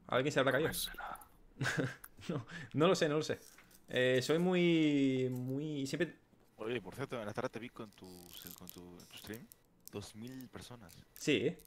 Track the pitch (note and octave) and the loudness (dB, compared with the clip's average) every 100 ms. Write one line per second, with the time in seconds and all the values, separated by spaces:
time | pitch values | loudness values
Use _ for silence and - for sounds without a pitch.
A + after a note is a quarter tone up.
0 | - B2 C#3 C#3 C3 B2+ D3+ - - - | 0 2 2 4 4 4 2 0 -6 -6
1 | - - - - - - B2+ - C3 - | -10 -12 -16 -20 -16 -4 -2 0 -2 -4
2 | - - - D3+ - - C3+ C3+ E3+ F3 | -16 -12 -6 -6 -6 -12 -6 2 4 4
3 | D#3+ D3+ D3+ - - - - - - B2+ | 2 0 -2 -4 -8 -20 -20 -20 -4 2
4 | B2+ C3 C3 D#3+ F3+ F3+ F3 E3 D#3 C#3+ | 4 4 4 2 4 4 6 6 6 6
5 | C#3 C3 B2+ B2+ B2+ C3+ D#3 D3 C3+ D#3 | 4 4 2 -2 -4 -4 -4 -4 -2 -2
6 | E3 - _ _ _ - A2 B2 F#2 F#2 | -4 -6 _ _ _ -10 -4 -4 -6 -8
7 | C3+ B2 G#2 G2 B2 A2+ B2 - A2 - | -8 -6 -6 -4 -4 -6 -12 -12 -14 -14
8 | F#2 F2+ F2 - - F2+ F2+ F2+ F2 F2 | -16 -16 -16 -16 -16 -16 -16 -16 -16 -18
9 | - - - A2 D3 - _ _ - G#2 | -18 -16 -12 -12 -12 -20 _ _ -14 -12
10 | G2+ G#2+ A#2+ C3 B2 F#2+ - A#2+ F2+ - | -12 -12 -12 -12 -12 -14 -14 -16 -18 -20
11 | - - - A#2+ B2+ F3 | -20 -6 2 2 2 -2